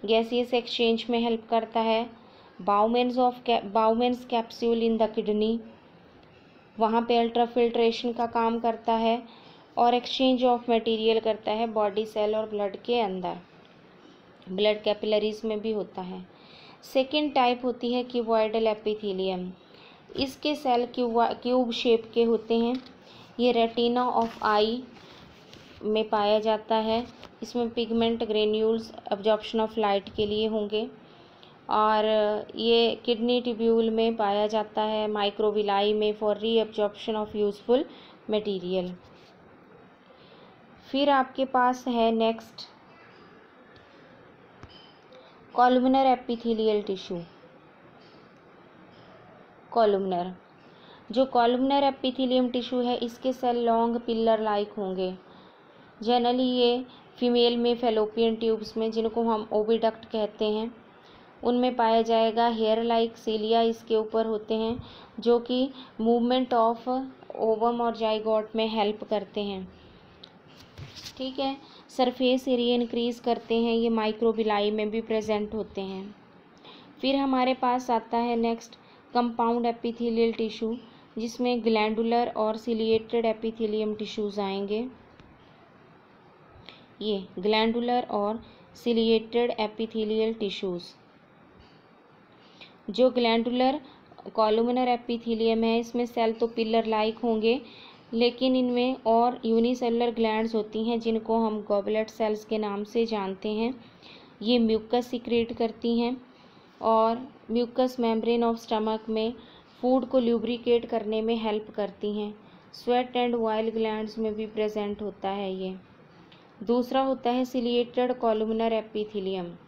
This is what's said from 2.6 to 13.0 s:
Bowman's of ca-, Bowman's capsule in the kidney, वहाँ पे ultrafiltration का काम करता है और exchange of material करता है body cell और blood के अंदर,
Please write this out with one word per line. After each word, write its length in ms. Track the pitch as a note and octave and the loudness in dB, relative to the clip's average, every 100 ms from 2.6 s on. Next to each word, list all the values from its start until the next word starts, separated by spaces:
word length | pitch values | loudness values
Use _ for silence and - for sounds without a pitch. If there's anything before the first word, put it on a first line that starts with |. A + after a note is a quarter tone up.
Bowman's 560 | F#3 G3+ A3 A#3+ B3 B3 | 0 4 4 4 2 2
of 160 | B3 B3 - | 2 0 0
ca-, 160 | A#3 G3+ | 0 0
Bowman's 540 | G#3+ A3 A3+ B3 B3 - | 2 4 4 2 0 -2
capsule 480 | A#3+ A3+ - A#3 A3+ | -4 -4 -4 0 2
in 200 | A3+ A3 | 2 2
the 180 | A3 A3 | 0 0
kidney, 440 | G3+ G#3+ G#3+ A3+ - - - - - - - - - - - - | -2 0 0 -2 -6 -20 -20 -20 -20 -20 -20 -20 -20 -20 -20 -2
वहाँ 260 | A3 A3+ A#3 | 2 2 2
पे 100 | A#3 | 2
ultrafiltration 960 | A#3 A#3 A#3 B3 A#3 A#3 A#3 A3+ B3 | 2 0 0 2 2 4 2 2 -6
का 120 | A#3 A#3 | -4 -4
काम 340 | A#3 A3+ A#3 | 0 0 0
करता 340 | A#3 A3 A#3 | -2 -2 0
है 300 | A3+ A3+ A#3 A#3 - - - - - | 2 2 0 -4 -20 -20 -20 -10 2
और 160 | A#3+ | 4
exchange 500 | B3 A#3+ - C4 B3+ | 4 -2 0 2 4
of 160 | B3+ A#3+ A#3+ | 2 2 2
material 540 | A#3 A3+ A3+ A3 A3 | 0 2 0 2 2
करता 280 | A3 G#3+ - | 0 -4 -2
है 160 | G#3+ A#3 | -2 -2
body 380 | A3 G#3 G3+ G#3+ | 0 -2 -2 -4
cell 300 | A3 G#3 G#3+ | -2 0 0
और 140 | A3 | -4
blood 280 | G#3 G3+ G3 | -4 -4 -6
के 220 | - | -2
अंदर, 380 | A#3+ | 0